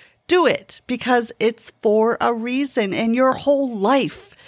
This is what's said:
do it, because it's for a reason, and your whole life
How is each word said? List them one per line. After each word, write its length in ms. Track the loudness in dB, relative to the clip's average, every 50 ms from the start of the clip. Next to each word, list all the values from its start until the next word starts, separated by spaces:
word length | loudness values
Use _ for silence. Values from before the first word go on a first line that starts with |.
| -20 _ _ _ _
do 180 | 0 2 2 4
it, 360 | 2 2 0 -4 -12 -20 -16 -10
because 460 | -8 -8 -6 -2 0 0 0 0 -2 -4 -2
it's 340 | -2 -2 -2 -4 -8 -18 -12 _ -2
for 360 | 0 2 2 2 2 0 0
a 140 | 0 0 0
reason, 580 | -2 -4 -4 -2 -2 -4 -2 -2 -2 -2 -2 -2
and 220 | -2 -2 0 2
your 180 | 2 2 2 0
whole 420 | 0 0 0 2 2 0 -2 -2
life 600 | 0 2 2 2 2 2 0 -4 -10 -16 -20 -20 -20 -20